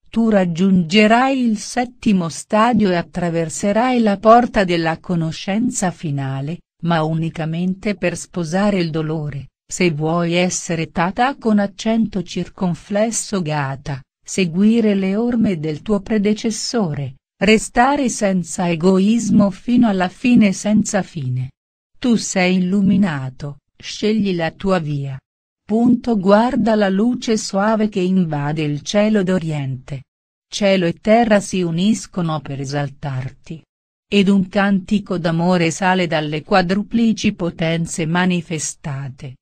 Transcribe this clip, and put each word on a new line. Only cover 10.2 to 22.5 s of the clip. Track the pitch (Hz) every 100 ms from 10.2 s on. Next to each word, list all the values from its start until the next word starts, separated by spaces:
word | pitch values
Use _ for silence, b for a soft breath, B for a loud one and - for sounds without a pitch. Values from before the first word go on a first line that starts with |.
| 170
essere | 175 180 - - 165 160
Tata | - 175 240 254 277
con | 226 208
accento | 202 - 220 226 220 190
circonflesso | - 180 175 - 185 160 - 202 226 214 - 196
Gata, | 151 151 135 135 143 131 - _
seguire | - - 175 175 214 233 214
le | 196 190 202
orme | 240 240 214 170
del | 156 147
tuo | 214 202
predecessore, | 202 220 208 214 226 220 - 240 175 139 135 - _ -
restare | 202 220 - 240 247 294 247
senza | - 202 185 165 - 175
egoismo | 165 185 190 202 233 214 208 202
fino | - - 240 233
alla | 190 180
fine | - 247 240 202
senza | 185 202 214 202 196
fine. | - 160 127 127 127 - _ _ _ _
Tu | 247 208
sei | - 196 180